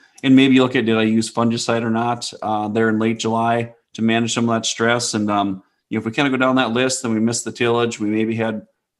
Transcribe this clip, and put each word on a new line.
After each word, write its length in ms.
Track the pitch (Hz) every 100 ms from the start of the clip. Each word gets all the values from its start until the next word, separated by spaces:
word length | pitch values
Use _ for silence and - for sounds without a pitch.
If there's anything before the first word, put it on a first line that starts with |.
| _ -
and 140 | 139 131
maybe 240 | 135 127
look 160 | 127 131
at, 100 | 110
did 100 | 110
I 80 |
use 300 | 110 110 110
fungicide 480 | - 117 117 - 117
or 80 | 117
not, 420 | 113 120 120 - -
uh, 240 | 107 107 107
there 200 | 110 113
in 120 | 107
late 180 | 110 113
July 560 | 110 113 117 117 117 - _
to 100 | -
manage 280 | 113 113 117 127
some 120 | 117
of 80 | 113
that 120 | 113
stress? 480 | - 113 120 120 110
And, 160 | 104
um, 320 | 104 101 95 _ _ -
you 80 | 110
know, 40 |
if 40 | 110
we 60 |
kinda 180 | 113 143
go 80 | 131
down 200 | 131 131
that 160 | 120
list, 280 | 113 131 131
then 140 | 120 110
we 40 |
missed 260 | 113 117 -
the 60 |
tillage. 480 | 110 120 117 117 113
We 100 | 104
maybe 260 | 110 110 113
had, 320 | 113 107 - _ _